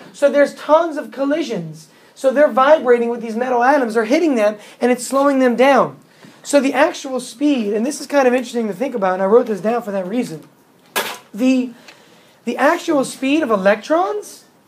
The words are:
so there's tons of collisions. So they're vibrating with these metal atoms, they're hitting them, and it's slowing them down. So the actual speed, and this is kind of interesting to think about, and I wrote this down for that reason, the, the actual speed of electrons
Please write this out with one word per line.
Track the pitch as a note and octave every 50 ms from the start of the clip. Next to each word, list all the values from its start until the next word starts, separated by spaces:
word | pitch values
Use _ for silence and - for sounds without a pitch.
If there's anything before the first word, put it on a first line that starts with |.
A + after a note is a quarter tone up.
| - - -
so | - C#4+ C#4
there's | - C#4+ C#4+ C#4 -
tons | - - - D4 D#4+ F4 E4+ D4
of | D4 B3 A3
collisions. | - B3 C#4 C#4 C#4+ E4 D#4+ A3+ A#3 F3+ E3 D#3+ D3+ D#3 - _ _ _ _ _ _
So | - - C4+
they're | B3 C4+ D4+ D4
vibrating | A3 B3+ C4 C#4+ D#4 D#4+ A#3 B3 A#3+ A#3 A#3 A#3
with | A#3+ A#3
these | A3 A#3 G#3+
metal | A3+ B3 B3+ B3+ A#3+ A#3+
atoms, | B3+ D4 C#4+ B3+ A3+ G#3
they're | A#3 A3
hitting | A3 C4 E4 F4+ D#4+ C4+
them, | A3+ G#3 G#3 G#3+ G#3 - - - -
and | - B3
it's | B3 A#3+ -
slowing | - B3 C#4 C#4 C#4+ C#4 C4
them | C4 B3 A#3
down. | G#3 B3+ C#4 C#4 A#3+ F#3 D3 C3+ - _ _ _ _ - - - _ -
So | - - C#4+
the | B3 C4+ B3+
actual | B3 D4 F4 E4+ - - C#4 C4 B3+
speed, | B3 - - - C#4+ D4 C#4+ B3+ G#3+ G3+ G#3
and | G#3 A3+
this | C#4+ D4 -
is | D4+
kind | - C#4+ C#4 C4
of | B3 A#3+
interesting | C4 B3 B3 - A#3+ A3+ G#3+
to | F#3+
think | F3+ B3 C#4+ A#3
about, | A#3 F#3+ F#3 F#3
and | F#3 F#3+
I |
wrote | G3 G#3+ B3 B3+
this | - G#3+ F#3
down | E3 G#3+ A#3+ A#3+ A3+
for | G#3
that | G3 G3 F#3
reason, | F3+ G#3 B3+ A#3+ E3+ D#3+ D3+ - - _ _ _ _ _ _ _ _ - - - - - - - _ -
the, | G3+ B3+ C4 C4 B3+ B3 A#3+ - - - - - _ _ _ _ _ _ _ _ _ -
the | A3+ A#3+
actual | A#3 B3 D4 E4+ F4 - - D#4 C#4+ B3+
speed | G#3 - - C4 C4+ C#4+ D#4+ D#4+
of | A#3+
electrons | A3+ G3 F#3 G3 G#3 G#3+ - - D4+ E4 F#4 G4+ G#4+ G#4 G4 - - - _ _ _ _ _